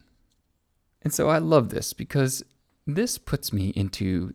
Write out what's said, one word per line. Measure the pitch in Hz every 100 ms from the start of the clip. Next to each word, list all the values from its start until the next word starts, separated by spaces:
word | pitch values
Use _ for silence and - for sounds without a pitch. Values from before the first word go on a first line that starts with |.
| _ _ _ _ _ _ _ _ _ _
And | 156
so | - 139
I | 160
love | 160 160 113
this | - -
because | - - 143 131 131 - _ _ _ -
this | 147 240 -
puts | - 143 -
me | 104 95
into | - 98 - 95 92 92